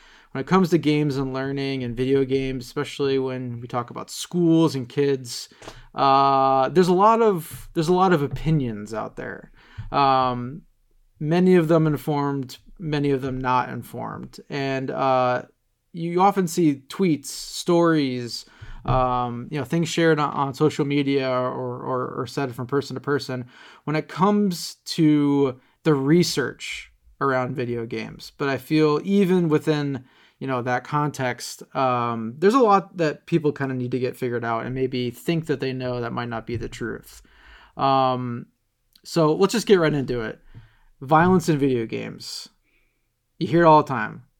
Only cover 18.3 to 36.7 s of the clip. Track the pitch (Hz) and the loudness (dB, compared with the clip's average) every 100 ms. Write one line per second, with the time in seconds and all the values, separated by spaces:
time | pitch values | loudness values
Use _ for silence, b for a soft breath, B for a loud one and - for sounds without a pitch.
18.3 | - - B B B - 131 127 123 123 | -10 -14 B B B -2 0 2 0 -2
19.3 | 120 123 151 131 170 160 - 165 156 147 | -6 -8 -8 -4 -2 -2 2 4 4 0
20.3 | - 139 123 151 - 143 143 139 139 131 | -2 -4 2 0 2 -2 0 0 0 0
21.3 | 127 127 127 127 123 - 127 127 - 120 | -2 -2 -4 -8 -8 -6 -4 -4 -6 -6
22.3 | - 135 117 123 139 135 127 139 139 - | -4 -6 -6 -4 -4 -4 -8 -4 -4 -4
23.3 | 127 123 B B B - 156 156 - 196 | -8 -10 B B B -4 -4 -4 0 2
24.3 | 208 202 165 - - - - 156 147 143 | 4 2 -2 -10 -14 -10 2 4 4 2
25.3 | 143 139 123 b b 160 139 135 170 165 | 2 0 -2 b b 0 2 4 4 4
26.3 | - 120 - - - - _ _ - 139 | 0 -4 -6 -12 -14 -16 _ _ -4 -2
27.3 | 131 127 127 120 120 113 113 110 101 - | 0 -2 -4 -4 -4 -6 -8 -10 -14 -18
28.3 | - 143 131 - 156 151 147 180 202 185 | -6 -4 -4 0 2 4 2 2 2 4
29.3 | 185 170 156 156 151 143 131 b b b | 4 4 2 2 0 0 -6 b b b
30.3 | b 135 127 120 123 - 151 147 139 127 | b -4 -4 -2 -4 -2 -2 -2 -2 -4
31.3 | 117 - - - 139 131 123 120 117 110 | -4 -10 -14 -10 -2 0 0 -2 -4 -6
32.3 | 139 190 262 226 196 185 185 156 - - | 0 2 4 6 4 2 -2 -2 -2 -2
33.3 | 165 147 143 135 127 123 127 123 - 127 | 0 0 -2 -4 -4 -4 -2 -4 -4 -4
34.3 | 120 117 113 123 131 131 131 123 120 - | -4 -2 -4 -4 -4 -2 -2 -4 -6 -4
35.3 | 165 160 127 135 131 127 123 120 120 120 | -4 -2 -4 -4 -6 -6 -6 -6 -6 -6
36.3 | 113 113 117 117 | -8 -6 -8 -8